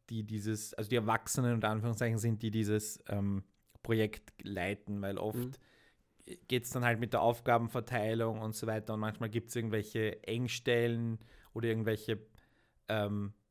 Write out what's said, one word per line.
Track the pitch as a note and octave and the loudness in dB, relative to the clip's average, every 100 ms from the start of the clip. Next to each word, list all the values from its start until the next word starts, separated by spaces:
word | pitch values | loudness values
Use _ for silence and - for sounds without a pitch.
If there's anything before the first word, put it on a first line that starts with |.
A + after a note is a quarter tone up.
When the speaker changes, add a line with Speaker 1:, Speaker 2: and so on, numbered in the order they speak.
| - | -10
Speaker 1:
die | A2+ | -6
dieses, | G#2+ G#2+ G#2 G#2+ - | -4 -4 -2 -4 -4
also | - G#2 | -8 0
die | A#2+ | 0
Erwachsenen | G#2+ A2+ - - B2 | 4 2 0 0 2
unter | A#2+ A2 | 4 2
Anführungszeichen | A2 A#2 A2 A#2+ A2+ | 2 0 0 2 2
sind, | A#2 A2 | 2 2
die | A2+ | 0
dieses, | A2 G#2 G#2+ - - - | 0 2 2 0 -8 -4
ähm, | G2+ G2+ G2 - _ _ - | 0 0 0 -4 _ _ -10
Projekt | - A2+ G#2+ - - - | 0 2 2 0 -16 -14
leiten, | - F#2+ F2+ G2+ - G2+ | -8 -4 -2 -4 -4 -4
weil | G2 G2 | -4 -2
oft | G#2+ A2+ B2 C3+ - _ _ _ _ _ - | -2 -2 -6 -8 -18 _ _ _ _ _ -16
Speaker 2:
Mhm. | - - | -16 -2
Speaker 1:
geht's | B2+ - | -2 0
dann | B2+ A#2+ | 0 2
halt | A2+ | 2
mit | A#2 | 2
der | A2+ | 4
Aufgabenverteilung | G#2 A#2 - A#2 A2+ B2+ G#2+ B2 G#2+ A2+ A2+ A2 | 4 4 4 4 4 -4 -2 -2 0 2 0 -2
und | A2 G#2+ | -4 -4
so | A2+ | -2
weiter | A2 G#2+ | -2 -2
und | A2 | -4
manchmal | G#2+ G#2+ A2+ | -4 -4 -4
gibt's | A2+ G#2+ A#2+ | -4 -4 -4
irgendwelche | A2+ G#2+ G#2 A2+ A2 - | 0 0 -2 0 0 -2
Engstellen | - A2+ B2 - - A#2+ A#2 A#2 A#2 A2+ - - - | -4 -2 -2 -2 2 4 4 2 -2 -4 -8 -20 -12
oder | - A#2 | -2 0
irgendwelche, | A2+ A2 G#2+ - A2 - - _ _ _ _ - | 2 2 0 0 -4 -6 -20 _ _ _ _ -4
ähm, | G#2+ G#2 G#2 G2+ - _ | 0 0 -2 -4 -8 _